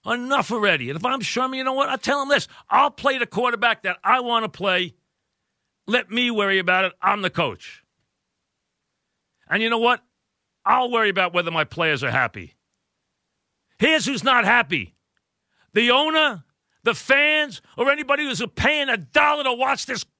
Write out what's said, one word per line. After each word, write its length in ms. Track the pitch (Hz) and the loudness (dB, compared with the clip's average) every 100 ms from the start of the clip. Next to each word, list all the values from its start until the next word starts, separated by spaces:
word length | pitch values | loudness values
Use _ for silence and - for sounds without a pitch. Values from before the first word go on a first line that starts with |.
| 214 | -4
Enough 460 | 240 247 277 190 | -4 0 -2 0
already. 380 | 226 208 160 123 | 0 0 0 -2
And 80 | 151 | -4
if 80 | 240 | -4
I'm 160 | 262 | -4
Sherman, 360 | 196 233 262 262 | -4 -4 -4 -2
you 60 | |
know 100 | 262 | -4
what? 160 | 262 277 | -2 -2
I 60 | 262 | -2
tell 260 | - 285 | -2 -2
him 80 | 277 | 0
this. 180 | 277 - - - | 0 -2 -16 0
I'll 220 | 214 285 | 2 2
play 260 | - 269 269 | 0 -2 0
the 80 | 240 | -2
quarterback 580 | 196 247 233 233 220 | -2 -2 0 0 0
that 140 | 190 180 | -4 -2
I 160 | 196 254 | 0 2
want 240 | 247 233 | 2 -2
to 60 | 214 | -2
play. 460 | - 190 185 180 _ _ _ _ _ _ _ _ _ - | -2 0 0 -2 _ _ _ _ _ _ _ _ _ -2
Let 240 | 240 185 | -2 -2
me 180 | 226 247 | -4 -2
worry 300 | 220 196 196 | 0 0 0
about 260 | 180 185 185 | 2 0 0
it. 80 | - | -2
I'm 200 | 190 202 | -2 0
the 80 | 185 | -4
coach. 540 | - 147 90 - - _ _ _ _ _ _ _ _ _ _ _ _ _ _ _ _ _ | -4 -4 -6 -18 -20 _ _ _ _ _ _ _ _ _ _ _ _ _ _ _ _ _
And 160 | 190 | -2
you 60 | 226 | 0
know 100 | 233 | 2
what? 240 | 240 240 _ _ _ _ _ _ | 2 0 _ _ _ _ _ _
I'll 280 | - 254 247 | 0 2 2
worry 180 | 233 208 | 0 0
about 240 | 190 180 | 0 0
whether 180 | 175 170 | 0 -2
my 120 | 165 | -4
players 400 | 151 160 160 143 | -4 -2 -2 0
are 80 | 135 | -2
happy. 440 | 123 123 104 85 _ _ _ _ _ _ _ _ _ _ _ _ _ | 0 -2 -4 -20 _ _ _ _ _ _ _ _ _ _ _ _ _
Here's 280 | 262 311 185 | 2 2 0
who's 180 | 254 | -2
not 220 | 233 247 196 | 2 2 4
happy. 500 | 240 143 156 90 _ _ _ _ _ _ _ _ | 2 2 -6 -8 _ _ _ _ _ _ _ _
The 180 | 208 240 | 0 2
owner, 520 | 254 311 311 294 196 - _ _ _ | 2 2 2 0 -2 -16 _ _ _
the 120 | 226 220 | -4 -4
fans, 680 | - 277 294 302 294 180 _ - | 2 4 4 2 -2 -8 _ -2
or 140 | 262 | 0
anybody 320 | 294 277 285 | 0 0 -2
who's 200 | 294 180 233 - | -2 -4 -6 -2
paying 340 | 262 302 269 | 0 0 -2
a 80 | 220 | -4
dollar 460 | 139 - 294 294 | 0 2 4 2
to 100 | 269 | -2
watch 320 | 240 262 269 - | -2 -2 -2 -6
this 200 | 233 - _ | -10 -10 _